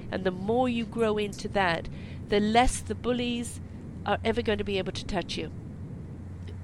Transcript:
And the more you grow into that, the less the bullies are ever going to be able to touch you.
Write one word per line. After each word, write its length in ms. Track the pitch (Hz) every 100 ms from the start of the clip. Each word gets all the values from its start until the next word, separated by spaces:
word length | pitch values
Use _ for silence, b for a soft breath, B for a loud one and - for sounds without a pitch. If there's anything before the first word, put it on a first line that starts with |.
| B
And 120 | 190
the 80 | 185
more 380 | 185 196 240 254
you 160 | 233 214
grow 320 | 226 220 214
into 300 | 208 - 208
that, 400 | 202 185 165 - B B B -
the 100 | 208
less 420 | 208 226 254 -
the 140 | - 202
bullies 640 | 233 240 240 240 240 - B B - - -
are 140 | 202 226
ever 160 | 226
going 160 | 226 202
to 40 |
be 140 | 208 196
able 140 | 185
to 120 | - -
touch 320 | 196 - -
you. 140 | 156 - - - - - - - - - - -